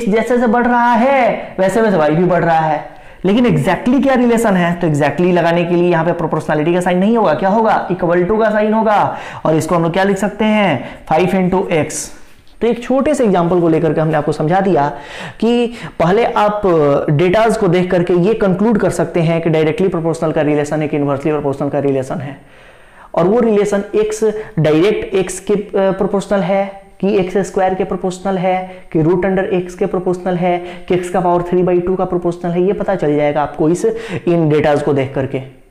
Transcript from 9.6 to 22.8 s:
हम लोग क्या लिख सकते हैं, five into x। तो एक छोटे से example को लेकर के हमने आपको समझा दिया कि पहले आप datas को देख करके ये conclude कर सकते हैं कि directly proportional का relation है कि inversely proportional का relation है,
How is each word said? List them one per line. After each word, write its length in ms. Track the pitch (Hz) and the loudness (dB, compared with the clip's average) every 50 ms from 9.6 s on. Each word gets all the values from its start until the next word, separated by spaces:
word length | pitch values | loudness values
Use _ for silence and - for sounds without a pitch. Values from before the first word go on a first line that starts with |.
| 151 - 180 | 0 0 0
हम 80 | 170 | 0
लोग 100 | 165 170 | 0 0
क्या 120 | 165 190 190 | 0 0 0
लिख 120 | 202 196 | 0 0
सकते 280 | 196 214 190 - - 220 | 0 -2 -4 -2 -2 0
हैं, 540 | 214 214 214 202 180 143 123 - - - - - - | 2 2 2 2 2 0 -2 -4 -10 -14 -16 -4 -2
five 200 | 156 160 185 185 | 0 2 2 2
into 420 | - 190 185 175 185 185 196 - | 2 0 0 2 0 0 0 0
x। 220 | 175 151 143 - - - - - - - - - - - - - - - | 0 -2 -2 -2 -6 -10 -10 -12 -14 -18 -20 -20 -20 -20 -20 -20 -8 -2
तो 60 | 214 | -2
एक 160 | 233 226 240 | -2 -2 -2
छोटे 320 | - - 247 269 262 302 294 | -2 -2 0 0 2 0 0
से 100 | 294 254 | 2 2
example 360 | 208 185 175 170 170 185 175 | 2 2 2 2 2 2 2
को 80 | 170 170 | 2 2
लेकर 240 | 160 156 165 156 | 2 2 2 0
के 80 | 151 165 | 0 0
हमने 140 | 156 156 151 | 0 0 0
आपको 180 | 147 147 160 | 0 -2 -2
समझा 280 | 151 - 156 151 180 196 | -2 -2 0 0 0 0
दिया 280 | 196 202 175 147 139 147 147 - - - - - 185 156 - - | 2 2 2 2 0 0 -4 -8 -14 -16 -14 -14 -14 -14 -6 -2
कि 260 | 214 226 240 240 240 233 143 - - 147 - - | 0 0 2 2 0 -2 -4 -10 -14 -14 -4 0
पहले 260 | 160 170 196 226 240 | 2 2 4 2 2
आप 380 | - - 220 208 208 208 208 202 190 170 160 147 143 139 143 - - | 0 0 0 0 0 0 0 0 2 2 4 4 4 2 2 0 0
datas 460 | 147 143 180 185 180 220 226 226 202 | 0 2 2 2 2 2 2 2 2
को 120 | - 202 180 | 2 2 2
देख 220 | 165 180 180 180 | 2 2 2 2
करके 240 | 190 175 175 175 180 | 0 0 2 2 2
ये 200 | 175 170 208 220 | 2 2 2 2
conclude 440 | - 214 190 180 185 208 233 226 - | 2 2 0 2 2 2 2 2 2
कर 120 | 202 175 | 2 0
सकते 300 | - - 165 - - 180 | 0 -2 -4 -2 0 0
हैं 200 | 160 165 165 165 | 0 2 0 0
कि 100 | 165 170 | 0 0
directly 380 | 156 156 156 160 151 - 185 196 | 2 2 2 0 0 0 0 0
proportional 440 | 180 170 160 165 156 - 170 156 | 0 -2 -2 -2 -2 -2 -2 -2
का 80 | 147 160 | 0 0
relation 420 | 147 151 151 147 147 147 160 156 | 0 2 0 0 0 -2 -2 -4
है 60 | 156 147 | -2 -2
कि 80 | 156 | -2
inversely 360 | 147 143 143 139 131 - 160 | -2 0 -2 -2 -2 -2 -2
proportional 360 | 151 147 147 139 135 - 151 143 | -2 0 -2 -4 -4 -2 -4 -2
का 100 | 143 143 | -2 0
relation 420 | 135 139 135 135 127 131 - 185 | 0 0 0 -2 -4 -4 -8 -8
है, 200 | 127 143 - - - - - - - - - - | -8 -10 -12 -16 -20 -20 -20 -20 -20 -20 -20 -20